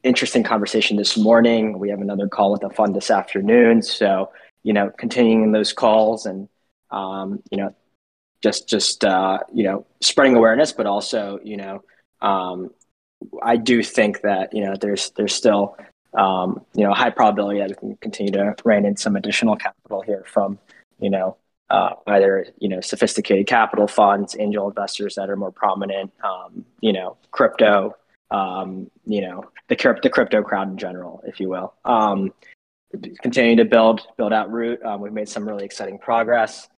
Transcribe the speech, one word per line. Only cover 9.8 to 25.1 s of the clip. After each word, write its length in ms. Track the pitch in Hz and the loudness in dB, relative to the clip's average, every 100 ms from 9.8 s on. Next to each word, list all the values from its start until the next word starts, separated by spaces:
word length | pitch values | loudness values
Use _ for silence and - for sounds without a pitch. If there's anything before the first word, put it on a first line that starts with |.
| - _ | -8 _
spreading 340 | - - 135 | -2 4 6
awareness, 380 | 120 113 117 156 | 6 6 4 0
but 140 | - 104 | 0 -2
also, 540 | 104 - 113 101 98 | -2 -4 -6 -6 -10
you 140 | 107 101 | -12 -12
know, 260 | 98 98 _ _ _ _ | -12 -14 _ _ _ _
um, 480 | 107 98 92 90 90 _ _ _ _ _ - - | 0 0 -2 -8 -12 _ _ _ _ _ -18 -6
I 160 | 117 117 | 0 0
do 240 | 113 120 | 2 0
think 400 | 104 - 107 98 | 0 0 0 0
that, 320 | 104 95 95 | -2 -2 -4
you 100 | 107 | -4
know, 120 | 101 98 | -6 -4
there's, 300 | 104 98 - | -4 -4 -6
there's 240 | - 101 | -4 -4
still, 420 | - 113 101 101 - - _ _ | 2 2 2 0 -6 -20 _ _
um, 500 | - 95 92 92 - _ | 0 2 2 -2 -6 _
you 100 | - | 0
know, 80 | 104 | 2
a 20 | |
high 160 | 101 123 | 2 0
probability 480 | - 107 104 101 101 | 4 2 2 -2 -2
that 80 | 98 | -4
we 60 | |
can 220 | 98 107 104 | -8 -12 -12
continue 360 | 110 - 101 | -12 -6 -4
to 220 | 98 101 107 | 0 -2 0
rein 220 | 120 104 101 | 2 2 2
in 100 | 101 | 0
some 180 | 110 | -2
additional 420 | 98 104 - 113 104 | -2 -2 0 0 0
capital 440 | 98 _ _ 101 | -4 _ _ -8
here 240 | 107 98 - | -6 -8 -2
from, 320 | - 98 101 _ - _ _ | -2 -2 -6 _ -20 _ _
you 120 | 101 | -2
know, 260 | 95 92 - _ _ _ | -2 -4 -6 _ _ _
uh, 240 | 104 92 - - | 0 0 -4 0
either, 400 | 101 98 95 - _ | 4 4 2 -4 _
you 100 | 104 | -6
know, 140 | 92 | -6
sophisticated 640 | - - 107 - - 98 104 | -6 -2 -2 -2 0 0 4
capital 400 | 117 107 - 104 | 2 2 2 2
funds, 500 | - 101 101 98 - | 4 4 4 -2 -6
angel 300 | 104 104 101 | -4 -4 -6
investors 460 | 101 101 - 101 | -6 -8 -6 -8